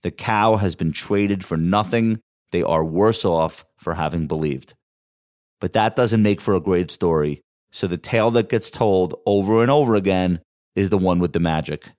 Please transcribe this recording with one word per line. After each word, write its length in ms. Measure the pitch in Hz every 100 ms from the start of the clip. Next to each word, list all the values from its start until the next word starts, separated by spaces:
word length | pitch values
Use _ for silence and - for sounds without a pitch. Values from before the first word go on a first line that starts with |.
The 100 | -
cow 440 | - - 110 110 110
has 200 | 98 82
been 160 | 85
traded 540 | 76 - 101 101 98 92
for 120 | 82
nothing. 600 | 82 101 101 117 113 110 _ _ _
They 120 | 90
are 200 | - 82
worse 400 | 80 80 107 110
off 400 | 98 82 80 - - _
for 160 | -
having 340 | 85 78 85 78
believed. 460 | 78 78 67 - - _ _ _ _ _ _ _ _
But 140 | 92
that 220 | 113 110 -
doesn't 280 | 123 113
make 180 | 107 101
for 140 | - 98
a 40 |
great 320 | 82 90 87
story. 500 | - 87 80 76 71 _ _ _
So 160 | - 95
the 100 | 85
tale 340 | - 120 110
that 180 | 117 110
gets 220 | 117 -
told 440 | - 110 95 90 - -
over 360 | 101 98 110
and 80 | 120
over 260 | 143 135 107
again 460 | 98 92 92 85 _ _ _ -
is 140 | 98
the 80 | 98
one 220 | 92 87
with 140 | 90
the 60 | 85
magic. 520 | 85 80 73 73 -